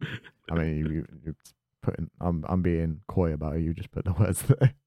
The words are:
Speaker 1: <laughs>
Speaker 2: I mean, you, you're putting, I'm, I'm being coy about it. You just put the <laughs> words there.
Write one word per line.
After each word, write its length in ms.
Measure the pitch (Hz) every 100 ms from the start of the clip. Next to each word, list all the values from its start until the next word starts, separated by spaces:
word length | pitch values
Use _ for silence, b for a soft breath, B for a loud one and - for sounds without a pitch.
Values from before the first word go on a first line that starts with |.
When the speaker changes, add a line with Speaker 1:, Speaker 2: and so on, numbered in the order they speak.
Speaker 1:
<laughs> 500 | - - - _ -
Speaker 2:
I 40 |
mean, 220 | 82 80 76
you, 280 | 78 78 - -
you're 120 | 78 73 - _ _ _
putting, 260 | - - 82 -
I'm, 240 | 87 82 -
I'm 140 | 92
being 380 | 87 82 82 78 -
coy 240 | 98 85
about 240 | 76 78 80
it. 60 |
You 120 | 80
just 160 | 85 -
put 140 | -
the 80 | -
<laughs> 60 | 90
words 240 | 95 90
there. 320 | - 139 131 -